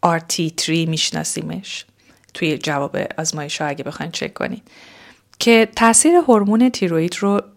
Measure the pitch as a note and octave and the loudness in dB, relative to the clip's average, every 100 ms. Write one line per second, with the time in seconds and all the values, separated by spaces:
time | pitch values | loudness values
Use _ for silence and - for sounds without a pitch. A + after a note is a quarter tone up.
0 | F3 E3 E3 - E3 - - E3 E3 D#3+ | 2 0 -2 -4 -2 -2 -2 0 0 -2
1 | - E3 D#3+ - D#3+ E3+ G3 - - _ | -2 -4 -6 -6 -6 -8 -10 -14 -14 _
2 | _ _ _ - E3 C#3+ - C#3+ C#3+ - | _ _ _ -4 -2 -2 -2 -2 -2 -4
3 | - - D#3+ D#3 D3 - D#3 C#3+ C#3 D3+ | -4 -4 -6 -6 -8 -6 -4 -4 -8 -8
4 | D#3 - - - - - _ - - - | -8 -6 -8 -4 -6 -6 _ -20 -20 -20
5 | - - _ _ - A3+ A3+ - A3+ A3+ | -20 -20 _ _ 2 4 2 2 4 4
6 | D#4 F4 D#4+ A3 G3+ A3 B3+ B3 F#3 E3 | 6 4 6 4 6 4 4 2 0 0
7 | E3+ - G3+ G3+ - | 0 -2 0 0 -2